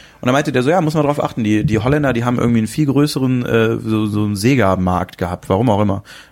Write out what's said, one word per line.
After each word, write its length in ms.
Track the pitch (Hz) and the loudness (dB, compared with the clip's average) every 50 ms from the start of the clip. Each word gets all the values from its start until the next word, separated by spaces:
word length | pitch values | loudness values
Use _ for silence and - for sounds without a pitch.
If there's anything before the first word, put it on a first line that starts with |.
| - - - - | -20 -20 -16 -6
Und 40 | - | -2
da 60 | 123 | 0
meinte 200 | 131 143 151 151 | 0 0 0 0
der 100 | 127 127 | -2 0
so, 80 | 123 143 | 0 2
ja, 100 | 175 190 | 2 2
muss 140 | 156 156 156 | 0 0 0
man 100 | 156 143 | 0 0
drauf 180 | 139 147 147 | 0 0 -2
achten. 220 | - 147 - 131 110 | -4 -4 -4 -2 0
Die, 200 | 104 107 104 - | 0 0 2 2
die 160 | - 110 104 | 0 0 0
Holländer, 340 | 107 131 147 151 147 131 120 | 0 0 0 0 0 0 -2
die 100 | 117 120 | -2 -2
haben 140 | 123 123 120 | -2 0 0
irgendwie 220 | 120 120 117 113 | 0 2 2 0
einen 60 | 110 | 0
viel 200 | 104 - 156 156 | -2 -2 -2 0
größeren, 580 | 139 127 139 147 147 - 139 131 127 127 123 120 | 2 2 2 2 2 0 -2 -2 0 -2 -2 -2
äh, 320 | - - 113 110 113 117 113 | 0 2 2 2 2 0 -4
so, 280 | 117 110 110 107 110 | -2 -2 -2 0 0
so 180 | 104 104 104 107 | -2 -2 -2 -2
einen 120 | 104 104 | -2 -2
Sega-Markt 800 | 95 104 127 143 123 101 95 92 92 90 90 90 87 90 - - - | 0 2 2 2 4 4 2 2 2 0 0 0 -2 -4 -6 -6 -8
gehabt. 320 | 92 87 90 - - - | -6 -6 -6 -8 -4 -2
Warum 180 | 95 98 123 127 | 0 2 2 2
auch 140 | 101 101 | 2 2
immer. 200 | 107 101 98 101 - - - - - - | 2 0 0 -4 -8 -14 -20 -20 -20 -20